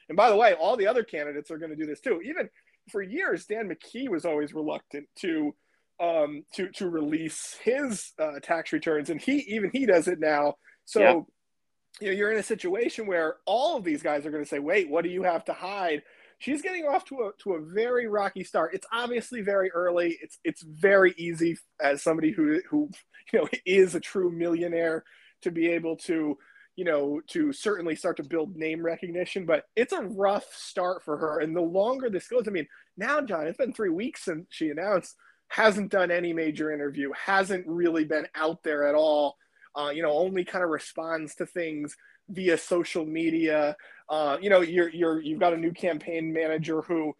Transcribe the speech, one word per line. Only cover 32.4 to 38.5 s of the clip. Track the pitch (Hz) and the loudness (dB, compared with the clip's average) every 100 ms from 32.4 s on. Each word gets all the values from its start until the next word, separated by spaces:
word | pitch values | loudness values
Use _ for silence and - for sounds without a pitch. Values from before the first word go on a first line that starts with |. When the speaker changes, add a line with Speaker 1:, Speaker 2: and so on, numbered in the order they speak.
| 214 | 0
Speaker 1:
I | |
mean, | 185 143 - _ - | -4 -6 -12 _ -8
now, | 233 294 | -2 0
John, | 254 170 151 | 0 -2 -4
it's | - | -2
been | 254 | -4
three | - 202 | -2 -2
weeks | 165 254 - - | -2 -4 -6 -6
since | 160 180 | -8 -10
she | - 156 | -6 -4
announced, | 147 190 190 - - _ _ _ | -2 0 0 -2 -14 _ _ _
hasn't | - 220 208 196 | 4 4 4 0
done | 196 175 | 2 2
any | 175 175 | 2 0
major | 165 160 151 156 | -2 -2 -2 -4
interview, | 151 143 143 139 - | -2 -4 -4 -6 -4
hasn't | - 196 190 185 160 | 2 2 2 -2 -2
really | 170 170 160 156 | 0 2 2 0
been | 156 151 160 | -2 -2 -2
out | 160 | -2